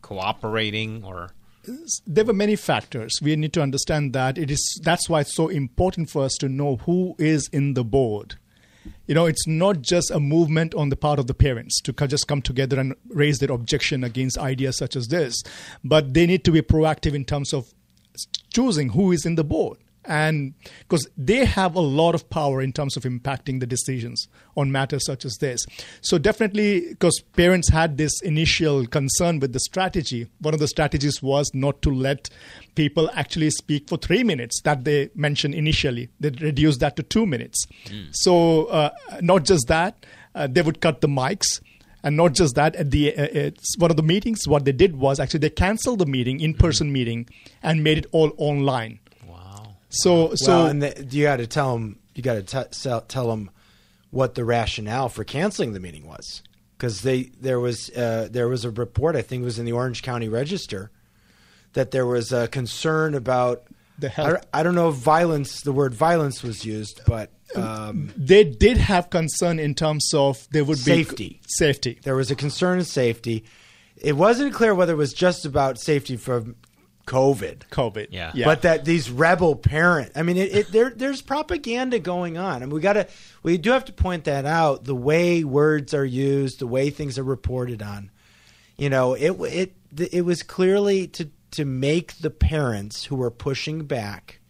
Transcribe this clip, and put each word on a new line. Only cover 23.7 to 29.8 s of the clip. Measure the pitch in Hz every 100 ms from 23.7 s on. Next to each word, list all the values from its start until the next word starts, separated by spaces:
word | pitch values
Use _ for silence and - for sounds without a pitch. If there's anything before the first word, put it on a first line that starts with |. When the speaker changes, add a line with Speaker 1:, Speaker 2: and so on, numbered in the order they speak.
| 123 - 131 117 117 - _ _ -
Speaker 2:
on | 139
matters | 135 135 139
such | - 135
as | 135 110
this. | 135 123 - - - -
So | - 175
definitely, | 196 214 214 208 208 196 -
'cause | - 180 - _
parents | - 175 185 -
had | 160 160 139
this | 151 -
initial | 190 151 160 - 160 139 120
concern | 156 135 - 175 165
with | 135
the | 127
strategy, | - -